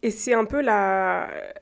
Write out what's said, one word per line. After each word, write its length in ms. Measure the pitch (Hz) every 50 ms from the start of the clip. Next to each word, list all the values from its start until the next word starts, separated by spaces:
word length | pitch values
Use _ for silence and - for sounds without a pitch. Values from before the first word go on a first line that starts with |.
| -
Et 80 | 233
c'est 240 | 208 - - 254 240
un 100 | 226 220
peu 160 | 214 254 285
la 680 | 294 247 214 208 196 190 190 190 190 185 180 180 - - - - - - - -